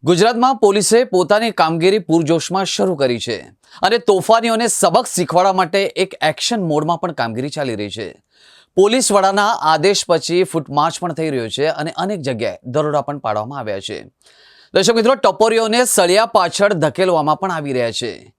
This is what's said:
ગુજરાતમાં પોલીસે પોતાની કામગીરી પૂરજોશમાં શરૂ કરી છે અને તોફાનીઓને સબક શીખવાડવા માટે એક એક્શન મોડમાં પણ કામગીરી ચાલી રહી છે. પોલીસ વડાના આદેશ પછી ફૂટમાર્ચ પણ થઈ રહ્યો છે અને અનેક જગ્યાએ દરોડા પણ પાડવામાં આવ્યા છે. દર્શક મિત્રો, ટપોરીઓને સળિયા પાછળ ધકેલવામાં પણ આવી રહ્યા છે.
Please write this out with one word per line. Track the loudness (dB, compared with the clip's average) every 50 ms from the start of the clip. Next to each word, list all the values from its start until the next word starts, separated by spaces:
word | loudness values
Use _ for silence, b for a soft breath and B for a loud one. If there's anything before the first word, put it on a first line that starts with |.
| 2
ગુજરાતમાં | 2 2 4 4 2 2 2 2 2 2 4
પોલીસે | 2 2 4 2 2 2 2 2 2
પોતાની | 2 0 0 2 2 2 2 2 -2 0
કામગીરી | 0 0 0 0 2 2 2 2 2 0
પૂરજોશમાં | 0 0 0 2 2 0 0 0 -2 -2 -2 -2 -2
શરૂ | -2 -2 -2 -2 0
કરી | 0 0 -2 -2 -2
છે | -4 -6 -8 -8 -10 -16 _ _ B B B B B
અને | 0 0 0
તોફાનીઓને | 2 2 2 2 4 4 2 4 4 0 0 0 0 -2
સબક | 0 2 0 2 2 2 0 0
શીખવાડવા | -4 -4 -4 0 2 2 4 4 2 2
માટે | 0 0 0 0 0 0 -2 -2
એક | -4 -4 -2 -2 -2
એક્શન | -2 -2 -2 -4 -4 -2 -2 -2
મોડમાં | 0 0 -2 0 0 -2 -4 -4
પણ | -8 -4 -4
કામગીરી | -4 -4 -4 -6 -6 -6 -6
ચાલી | -6 -6 -6 -4
રહી | -6 -6 -8 -8
છે. | -10 -10 -12 -12 _ _ b b b b b b b b b b
પોલીસ | 4 4 4 4 2 0 2 2
વડાના | 4 4 4 2 2 0 0 0 0 2
આદેશ | 2 2 2 2 2 0 0 0
પછી | 0 0 0 0 -2 0 0 0
ફૂટમાર્ચ | 0 -2 -6 -6 -2 -2 0 0 0 -2 -4
પણ | -8 -8 -6 -4
થઈ | -4 -4
રહ્યો | -2 -4 -4 -6
છે | -4 -2 -2 -2 -2
અને | -4 -6 -8 -6
અનેક | -6 -6 -4 -6 -6 -4 -6
જગ્યાએ | -4 -4 -4 -6 -6 -8 _ -6
દરોડા | -4 -2 -2 0 -2 -2 -4
પણ | -4 -8 -8
પાડવામાં | _ -4 -4 -4 -4 -6 -10 -10
આવ્યા | -8 -8 -8 -8 -8
છે. | -10 -12 -12 -12 -16 _ _ b b b b b b b b b b b
દર્શક | 2 2 2 2
મિત્રો, | 2 4 2 2 2
ટપોરીઓને | 2 0 2 4 2 2 2 2 0 0 2 0 0
સળિયા | 2 2 2 2 4 4 2 2 2 2
પાછળ | 0 0 0 0 0 2 2 2 2
ધકેલવામાં | 0 -2 0 0 0 2 2 0 2 0 0 -2 -2
પણ | -4 -4 -6
આવી | -6 -4 -2 -2
રહ્યા | -2 -2 -4 -6
છે. | -6 -8 -8 -10 -16 -20 _